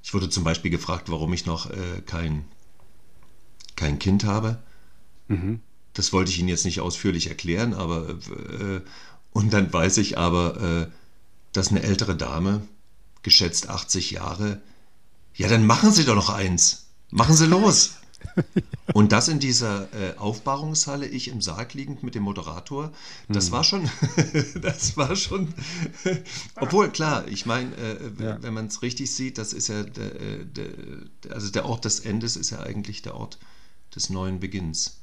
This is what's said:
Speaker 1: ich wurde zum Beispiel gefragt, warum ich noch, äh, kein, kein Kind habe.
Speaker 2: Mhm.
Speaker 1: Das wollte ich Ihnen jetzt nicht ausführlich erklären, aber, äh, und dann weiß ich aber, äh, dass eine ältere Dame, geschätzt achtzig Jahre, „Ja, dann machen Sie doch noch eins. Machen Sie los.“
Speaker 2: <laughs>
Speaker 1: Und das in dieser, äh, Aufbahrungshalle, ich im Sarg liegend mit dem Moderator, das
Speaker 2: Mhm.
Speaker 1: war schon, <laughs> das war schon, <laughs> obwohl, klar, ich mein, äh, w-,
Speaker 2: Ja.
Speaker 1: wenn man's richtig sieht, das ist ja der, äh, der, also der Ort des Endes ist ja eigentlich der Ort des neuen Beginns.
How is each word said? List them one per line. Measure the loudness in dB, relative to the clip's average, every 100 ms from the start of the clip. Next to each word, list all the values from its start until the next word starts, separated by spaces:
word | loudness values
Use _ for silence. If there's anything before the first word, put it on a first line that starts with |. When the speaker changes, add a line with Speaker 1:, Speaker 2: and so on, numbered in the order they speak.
Speaker 1:
ich | -2
wurde | -2 0
zum | 0
Beispiel | 2 0 0
gefragt, | -2 -2 -4 -4
warum | -2 0
ich | 0 -2
noch, | -4 -6
äh, | -6 -6 -8 -6
kein, | -4 -2 -2 -4 -14 -16 -16 -16 -16 -14 -16 -16 -16 -16 -16 -14 -2
kein | 0 2
Kind | 4 4
habe. | 4 2 0 -2 -8 -16 -16 -16 -16 -16 -2
Speaker 2:
Mhm. | -2 0 -4 -8 -20 -12
Speaker 1:
Das | -6 0
wollte | 2 2
ich | 2
Ihnen | 2
jetzt | 2
nicht | 0 -2
ausführlich | -4 0 0 0 -2
erklären, | -4 -2 0 0
aber, | 0 -2 -2 -4
äh, | -8 -10 -12 -10 -6 -4 -4 -8 -16 -16 -18 -4
und | 2 4
dann | 4 4
weiß | 4 4 4
ich | 2 2
aber, | 4 4 2 0
äh, | 0 0 -2 -8 -18 -20 -20 -20 -6
dass | -2 2
eine | 2
ältere | 4 2 2 0
Dame, | -2 0 2 0 -2 -16 -20 -20 -20 -10
geschätzt | 4 6 6 0 -4
achtzig | -8 -2 -2 -2
Jahre, | -4 -6 -2 -2 -2 -10 -20 -20 -20 -20 -20 -18
„Ja, | -2 4
dann | 8 8
machen | 8 8
Sie | 8
doch | 8 6
noch | 4
eins. | 0 2 4 4 2 -10 -20 -4
Machen | 2 6 8
Sie | 8
los.“ | 8 8 6 4 0 -20 -16 -4
Speaker 2:
<laughs> | -2 0 0 -2 -10 0
Speaker 1:
Und | 6 8
das | 6 4
in | 2
dieser, | 2 2 2 -2 -4
äh, | -6 -6 -2
Aufbahrungshalle, | -4 -2 -4 -2 -2 -2 -2 -2 -4
ich | -6 -6
im | -6
Sarg | -6 -6 -8
liegend | -8 -8 -8
mit | -6
dem | -2
Moderator, | -2 -4 -8 -10 -8 -6 -6 -10 -18 -18 -2
das | 0 2
Speaker 2:
Mhm. |
Speaker 1:
war | 2
schon, | 2 2 -2 0 0 2
<laughs> | 2 2 -2 -2
das | -4 -2 -4 0
war | 0 0
schon, | -2 -2 -4 -4 -8 -6 -6 -4
<laughs> | -2 -2 -4 -12 -12 -6
obwohl, | 2 4 4
klar, | 2 0 0 -2
ich | -6 -2
mein, | -2 -2
äh, | -6 -8 -6 -10 -6
w-, |
Speaker 2:
Ja. | -6 -4
Speaker 1:
wenn | -6
man's | -6 -6 -4
richtig | -4 -4 -4
sieht, | -4 -6 -6
das | -6
ist | -4 -2
ja | -2
der, | -6 -8 -8 -8
äh, | -8 -8 -10
der, | -10 -10 -10 -14 -14 -14 -16 -12
also | -8 -4
der | -2 -2
Ort | -4
des | -2 -2
Endes | -2 -2 -2 -4
ist | -4
ja | -6
eigentlich | -6 -6 -8 -10
der | -10 -10
Ort | -12 -12 -16 -16 -16 -16 -14
des | -8 -4
neuen | -2 -2 -4
Beginns. | -4 -4 -4 -4 -6 -8